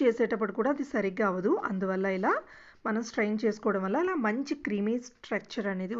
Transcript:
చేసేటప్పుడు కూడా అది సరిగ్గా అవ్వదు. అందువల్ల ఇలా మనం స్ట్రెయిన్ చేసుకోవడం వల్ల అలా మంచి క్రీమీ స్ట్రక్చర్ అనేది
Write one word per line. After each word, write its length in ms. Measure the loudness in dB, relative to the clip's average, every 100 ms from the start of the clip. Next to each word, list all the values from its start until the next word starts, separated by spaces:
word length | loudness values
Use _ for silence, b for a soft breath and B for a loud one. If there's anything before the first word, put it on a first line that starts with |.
చేసేటప్పుడు 520 | 4 4 2 2 -2 0
కూడా 100 | 0 0
అది 100 | -2 -2
సరిగ్గా 300 | -2 0 0
అవ్వదు. 240 | 2 2 0 0
అందువల్ల 380 | -2 0 0 0 0
ఇలా 160 | 0 0 -4 B B B -2
మనం 140 | -2 -2
స్ట్రెయిన్ 300 | 0 0 2
చేసుకోవడం 380 | 0 0 0 0 2
వల్ల 120 | 2
అలా 120 | 2 2 0
మంచి 260 | 0 -2 -4 -2
క్రీమీ 280 | 0 0 0 -4
స్ట్రక్చర్ 600 | -16 -6 -6 -4 -4 -4
అనేది 220 | -2 -4